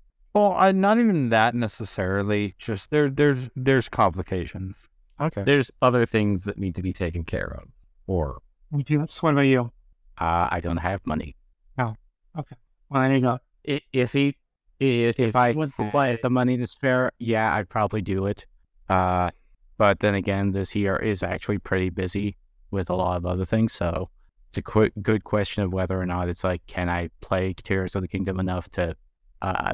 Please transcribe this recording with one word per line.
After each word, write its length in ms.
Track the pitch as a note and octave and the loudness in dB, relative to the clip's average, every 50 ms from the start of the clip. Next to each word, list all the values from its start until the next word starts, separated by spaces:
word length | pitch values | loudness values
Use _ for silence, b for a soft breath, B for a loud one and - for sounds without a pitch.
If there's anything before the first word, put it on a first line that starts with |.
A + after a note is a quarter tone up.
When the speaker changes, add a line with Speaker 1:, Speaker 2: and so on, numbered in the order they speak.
| _ _ _ _ _ _ - | _ _ _ _ _ _ 2
Speaker 1:
Well, 180 | G#3 G#3 G3+ F#3 - | 2 4 4 4 4
I, 140 | F#3 G3 | 4 4
not 280 | F#3+ F#3+ F#3+ G3+ A3 A#3 | 4 4 4 4 4 4
even 300 | A#3+ A3+ G3 D#3+ C3+ A#2 | 4 4 4 2 2 4
that 260 | A2+ A2 A2 A#2+ A#2 | 4 4 4 4 2
necessarily. 1000 | A#2+ A#2 G#2+ - - A2+ F#2+ - - G2 F2+ F#2+ G2+ G2+ G2+ G#2 G#2 G#2 G2 - - | 0 -2 -4 -4 -6 -10 -8 -4 -4 -2 0 0 0 0 0 0 0 0 -2 -6 -8
Just 320 | - - A2 F#2+ - - | -8 -6 -6 -6 -4 -2
there, 180 | - D3+ D3 C#3+ | 0 2 2 2
there's, 400 | C3+ C3+ D3 D3 C#3 B2+ B2+ B2 - | 2 2 2 2 2 0 -2 -8 -8
there's 340 | C3 B2+ C3+ C3+ C3 A#2 - | -2 2 2 4 4 2 0
complications. 880 | - - A2+ F#2+ D#2+ F#2+ F2 - - F#2 E2+ E2+ - F#2 F#2+ F#2+ G2 - _ _ _ _ _ _ _ - | 0 2 2 2 2 -2 -6 -4 -4 -4 -6 -6 -8 -10 -10 -10 -12 -14 _ _ _ _ _ _ _ -4
Speaker 2:
Okay. 240 | C#3 D#3+ - - G3 | -4 -4 -4 -2 0
Speaker 3:
There's 280 | E3+ C#3+ C#3+ B2+ - - - | 2 2 2 2 0 -2 0
other 240 | - B2+ A#2+ B2 A#2 | 2 2 4 4 2
things 380 | - - A2 G#2+ G#2 G2+ F#2 F#2+ | 2 2 2 2 2 0 -2 -2
that 140 | G#2 - - | -6 -6 -4
need 160 | G2+ F#2+ E2+ | -4 -6 -4
to 60 | - F2+ | -4 -4
be 100 | F#2 E2+ | -6 -4
taken 300 | - G2 E2+ E2 F2 D#2 | -4 -4 -4 -4 -4 -6
care 360 | - - - G1+ - - - | -6 -6 -6 -6 -6 -10 -12
of. 60 | - - - _ _ _ _ _ _ - | -14 -18 -20 _ _ _ _ _ _ -2
Or 340 | F#2+ F2 D#2 C#2 - - - _ _ _ _ - | -2 -2 -2 -2 -6 -10 -18 _ _ _ _ -8
Speaker 4:
Thank 180 | D3+ C#3+ C3+ - | -6 -4 -2 0
you. 80 | D3+ D3 D3+ E3 - - | 0 0 0 -2 -4 -2
What 120 | - D#3+ D3 | 0 2 4
about 80 | C#3 | 4
you? 300 | C#3 C3+ C3 B2+ A#2+ A#2 - _ _ _ _ _ _ - - - | 6 6 4 4 2 -2 -6 _ _ _ _ _ _ -16 -8 -4
Speaker 2:
Uh, 280 | E2+ E2 E2+ E2+ E2+ - | -2 0 0 2 0 0
I 80 | - F2 | -2 -4
don't 160 | E2+ E2+ E2+ E2 | -4 -4 -4 -2
have 280 | E2 F2 G2 F#2+ - | -2 -4 -4 -6 -6
money. 300 | - D#2+ D#2 - C#2 - _ _ _ _ _ _ _ - - | -6 -6 -6 -6 -8 -12 _ _ _ _ _ _ _ -6 -4
Speaker 4:
Oh, 160 | B2+ A#2 A2 - _ _ _ _ _ _ - E3 | -4 -4 -6 -10 _ _ _ _ _ _ -12 -12
okay. 180 | C#3+ - - - _ _ _ _ _ - | -12 -12 -14 -20 _ _ _ _ _ -4
Well, 120 | C#3+ C3+ C3 | 0 2 2
there 120 | C3 C3+ | 4 4
you 60 | C3+ | 4
go. 180 | B2+ B2+ A#2+ B2+ _ _ _ _ _ - | 4 2 0 -2 _ _ _ _ _ -6
Speaker 3:
I-, 140 | C#3+ D3 - _ | -6 -6 -6 _
if 220 | - C3 B2+ A#2+ - | 0 0 0 2 2
he, 220 | C#3 C#3+ C#3+ C#3 _ _ _ _ _ _ _ _ - | 2 2 2 0 _ _ _ _ _ _ _ _ 0
if, 400 | C3+ C3+ B2 A#2 A#2 A#2 A2+ - | 0 2 2 4 2 2 2 2
Speaker 2:
If 100 | B2+ A2+ | 2 2
Speaker 3:
if 60 | G#2 | 4
Speaker 2:
I 160 | B2 B2 A#2+ | 4 4 4
Speaker 3:
he 60 | A#2 A#2 | 2 0
wants 180 | D#3 C#3 - | -2 -4 -4
to 80 | - G#2+ | -4 -4
Speaker 2:
had 80 | G#2+ | -2
Speaker 3:
play 280 | G#2 C#3+ C#3 C3 A#2+ A2+ | 0 0 2 2 0 -2
Speaker 2:
the 80 | A2+ B2+ | 0 0
money 260 | B2 B2+ B2 B2+ B2+ A#2+ | 2 2 2 2 0 0
to 80 | B2 A2 | -2 -6
spare, 440 | - - - C3+ B2+ B2+ B2+ B2 - - | -6 -4 0 0 2 2 0 -2 -4 -4
yeah, 340 | A#2+ A2+ A2+ A2 A2 A2 D2+ | -2 0 0 2 2 2 0
I'd 120 | G#2+ G2+ - | 0 -2 -2
probably 320 | - A#2 G#2+ G2+ - A2 | 0 0 0 0 0 -2
do 260 | F#2+ F#2+ G2 F#2+ G2 G2+ | -2 -2 -2 -2 0 -2
it. 180 | G#2+ - - - _ _ _ _ _ _ - - | -4 -6 -10 -20 _ _ _ _ _ _ -4 0
Uh, 440 | F#2+ F#2 F#2 F2+ F2+ F2+ F2+ F2 - _ _ _ _ _ _ - - - | 2 2 2 2 2 2 0 0 -4 _ _ _ _ _ _ -10 -2 2
but 220 | A2 G2+ G2 - | 4 4 4 4
then 160 | - G#2+ G2+ | 2 0 0
again, 360 | G2 F2+ - G2 G2 G2+ G2+ | 0 0 -2 -2 0 0 0
this 220 | F#2+ G2 F#2+ F2+ - | 0 -2 -2 -2 -2
year 200 | G#2 G2+ G2 F#2+ | 0 0 0 0
is 260 | - - A2 G#2 F#2+ - | 0 0 -2 -2 -2 -2
actually 340 | F2+ F#2+ - - - G#2 G2 | -4 -6 -4 -4 -4 -4 -4
pretty 320 | - - G2+ F#2+ F#2 F#2 | -2 -2 -2 0 0 -2
busy 480 | F2 F2+ F#2 F#2 - G2+ G2+ G#2 - - _ _ _ _ - - | -2 -4 -4 -4 -2 -2 -4 -4 -6 -8 _ _ _ _ -12 -6
with 180 | - G2 F2+ - | -4 -4 -2 -2
a 60 | F2+ | -2
lot 220 | F2+ F2+ F2+ F#2 F2 | -2 -2 -2 -2 -2
of 80 | F2 | -2
other 180 | F2+ F2+ F2+ F#2+ | -2 -2 -2 -2
things, 280 | - - A2 A2+ A2+ - | 0 0 2 2 0 0
so 360 | - F2+ F2 E2 E2+ F2+ - _ _ _ _ _ _ _ _ | -2 -2 -2 -2 -4 -6 -8 _ _ _ _ _ _ _ _
it's 100 | - - | -8 -8
a 40 | |
qu-, 300 | - - - G#2+ A2 - - G#2+ | -6 0 2 4 4 4 2 -2
good 220 | G2 - A2 G#2 - | -2 0 0 0 -2
question 380 | - - G#2 G2+ - - - G2+ | -2 -2 -2 -2 -2 -2 -2 -2
of 100 | F#2 F2+ | -2 -2
whether 260 | F#2 F#2 F2+ F#2+ F#2 | -2 -2 -2 -2 -2
or 60 | F#2 | -2
not 240 | F2+ F2+ F2+ F2+ F2 | -2 -4 -2 -2 -4
it's 140 | F2 - - | -4 -2 -2
like, 220 | F#2 F2+ F2 - - | -2 -2 -4 -6 -10
can 220 | - - F2+ F2 | -6 -4 -2 -2
I 200 | F2 F2 E2+ E2 - - | -2 -2 -4 -6 -10 -12
play 320 | - - G2 F#2 F#2 F#2+ F#2 | -8 -4 -2 0 0 -2 -4
Tears 420 | - - - G2 F#2+ F#2+ F2+ - | -6 -4 -4 -2 -2 -2 -2 -4
of 60 | G2+ | -4
the 60 | F#2 F2 | -4 -4
Kingdom 320 | - F#2+ F#2 F#2+ F#2+ F#2+ | -4 -4 -4 -4 -2 -2
enough 300 | F#2+ F#2 F#2 F2+ F2 - | -2 -2 -4 -6 -8 -8
to, 240 | - - F2+ E2+ E2 - _ _ _ _ _ _ _ - | -6 -4 -4 -4 -4 -8 _ _ _ _ _ _ _ -8
uh, 320 | - F#2+ - - - - | -4 -4 -2 -2 -2 -4